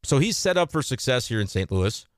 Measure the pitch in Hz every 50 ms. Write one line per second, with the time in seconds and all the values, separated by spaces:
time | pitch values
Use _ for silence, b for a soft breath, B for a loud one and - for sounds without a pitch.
0 | - - 151 135 156 226 - - - 190 180 180 175 - - 160 - - 127 113
1 | - - 127 127 - - 117 110 104 95 - 101 95 - 98 95 92 92 - -
2 | - _ _